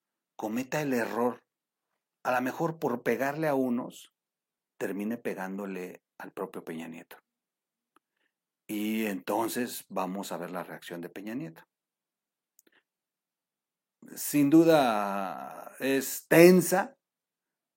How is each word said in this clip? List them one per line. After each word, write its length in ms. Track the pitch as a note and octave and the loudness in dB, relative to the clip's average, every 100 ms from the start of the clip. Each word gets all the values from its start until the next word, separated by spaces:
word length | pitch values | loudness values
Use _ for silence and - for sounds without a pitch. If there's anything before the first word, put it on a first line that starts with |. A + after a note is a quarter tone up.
| _ _ _ | _ _ _
cometa 480 | - G#2+ A2+ C3+ D3+ | -8 -4 -4 -4 -4
el 100 | C#3+ | 0
error, 520 | B2 G#2 G#2+ A#2+ A#2 _ _ _ _ _ _ _ _ | 0 0 0 -2 -2 _ _ _ _ _ _ _ _
a 80 | - | -2
lo 80 | B2+ | 0
mejor 400 | B2+ - E3 E3 | -2 -2 -4 -2
por 240 | C#3 A#2+ | -4 -2
pegarle 420 | B2+ A2+ C3+ D3 D#3 | 0 0 -2 -2 -2
a 80 | |
unos, 580 | C3+ B2+ A#2+ - - - _ _ _ _ _ _ - | 0 0 -2 -6 -14 -20 _ _ _ _ _ _ -8
termine 420 | G2+ G2 G#2 A#2+ | -6 -4 -6 -6
pegándole 840 | A2+ F#2 F#2+ F#2+ G2 F#2 F2+ - _ _ | -6 -8 -8 -8 -8 -8 -10 -14 _ _
al 160 | F#2 | -16
propio 320 | - F#2 F#2+ | -10 -10 -10
Peña 240 | - E2 E2 | -12 -12 -12
Nieto. 280 | E2 - - _ _ _ _ _ _ _ _ _ _ _ _ _ _ - | -16 -20 -20 _ _ _ _ _ _ _ _ _ _ _ _ _ _ -10
Y 360 | G#2 G#2+ A2 A2 | -6 -2 -2 -2
entonces 800 | F#2 - G#2 A2+ A#2+ A#2+ - - | -6 -4 -2 -2 -4 -6 -8 -10
vamos 420 | F#2+ F#2 G2 F#2+ | -6 -6 -6 -8
a 60 | E2+ | -8
ver 140 | F2 | -8
la 120 | F2+ | -10
reacción 380 | E2 D#2+ - F2 | -12 -14 -14 -12
de 80 | E2+ | -12
Peña 260 | G2+ G#2 | -12 -10
Nieto. 280 | B2 E3 D#3+ _ _ _ _ _ _ _ _ _ _ _ _ _ _ _ _ _ _ _ _ _ _ _ _ - | -10 -10 -16 _ _ _ _ _ _ _ _ _ _ _ _ _ _ _ _ _ _ _ _ _ _ _ _ -18
Sin 360 | - - D3 C#3 | -10 -2 2 6
duda 1200 | D#3+ E3 D#3 B2 G#2+ G2+ G2 F#2 C2 C2+ - - - | 8 8 6 6 2 0 -2 -4 -6 -12 -14 -18 -6
es 480 | C3+ C3+ A#2+ - - | -2 0 -2 -10 4
tensa, 680 | E3 F3 F#3 E3+ F#3 - - _ _ _ _ _ _ _ | 10 10 10 4 0 -2 -10 _ _ _ _ _ _ _